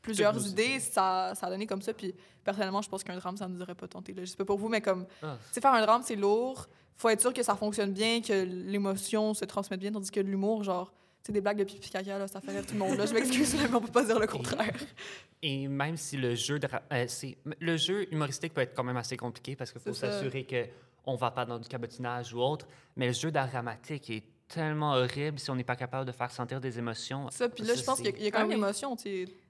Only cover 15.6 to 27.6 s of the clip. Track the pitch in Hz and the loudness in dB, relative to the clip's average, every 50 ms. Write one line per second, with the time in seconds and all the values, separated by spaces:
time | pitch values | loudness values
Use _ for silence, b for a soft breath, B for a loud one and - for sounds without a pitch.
15.6 | 135 139 139 139 139 151 165 156 - - - 139 127 123 120 117 110 - 143 147 | -2 -2 0 0 0 0 -2 -4 -6 -6 -2 0 2 2 2 0 0 0 0 0
16.6 | 139 139 - 117 - - 147 123 123 120 - - - 135 - - _ 147 151 - | 0 -2 -2 -4 -4 -2 0 0 0 0 -2 -8 -8 -10 -12 -10 _ -10 -10 -4
17.6 | 170 165 165 160 156 - 185 208 196 - - 156 151 139 135 - - 165 - 156 | -2 0 0 2 2 0 0 0 -2 -2 0 -2 0 0 -2 -4 -6 -4 0 0
18.6 | 131 120 - - 127 123 123 123 117 - 127 123 - 123 117 - - - 135 - | 0 0 0 -2 -2 0 0 -2 -2 -4 -6 -6 -6 -8 -8 -8 -10 -10 -8 -8
19.6 | 131 - - 120 - 214 - - - 208 208 202 - 135 123 135 127 - 131 123 | -8 -10 -10 -10 -6 -6 -6 -2 -2 -2 -2 -2 -4 -4 -4 -6 -6 -2 -2 -2
20.6 | 117 - B B B B B B B - 131 117 - 120 117 - 123 117 120 117 | -2 -4 B B B B B B B -4 -2 0 0 0 0 0 -4 -2 -4 -8
21.6 | 113 - - 127 117 117 - - 127 120 120 123 120 110 113 120 123 131 151 151 | -8 -6 -6 -6 -6 -6 -8 -6 -6 -4 -4 -4 -6 -6 -2 2 2 2 2 0
22.6 | - B B B B B B - 127 123 123 110 117 160 156 147 135 127 135 127 | -6 B B B B B B -2 0 0 0 0 -2 0 0 0 0 0 -2 -4
23.6 | 117 120 110 113 - - 156 143 - - 113 110 - - _ _ _ _ - 165 | -4 -4 -8 -10 -10 -10 -10 -10 -6 -8 -8 -8 -8 -12 _ _ _ _ -6 -2
24.6 | 160 156 151 151 156 151 143 131 127 123 - 139 143 151 147 139 - - 135 127 | -2 0 0 0 2 2 4 4 4 2 2 -2 -2 -2 -4 -4 -4 -4 -2 -2
25.6 | 123 - 123 123 131 123 - 131 135 127 123 - 127 123 - - 127 113 131 131 | 0 -2 -2 -2 -2 -6 -4 -4 -4 -4 -4 -4 -4 -4 -4 -6 -6 -4 -4 -4
26.6 | 123 131 117 117 120 120 113 - - - 131 135 143 123 - - 247 240 240 - | -4 -4 -4 -4 -4 -4 -4 -6 -6 -6 -6 -6 -6 -8 -4 -2 -2 -2 -2 -2